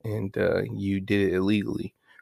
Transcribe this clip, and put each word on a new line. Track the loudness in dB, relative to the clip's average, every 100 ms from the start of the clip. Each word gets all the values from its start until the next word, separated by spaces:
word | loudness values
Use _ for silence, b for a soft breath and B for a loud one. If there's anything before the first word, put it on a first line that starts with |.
and, | -6 -4 -4 -2
uh, | 0 0
you | -2 -4 -2 -2
did | 2 2 4
it |
illegally, | 2 2 2 0 -4 -8 -12 b b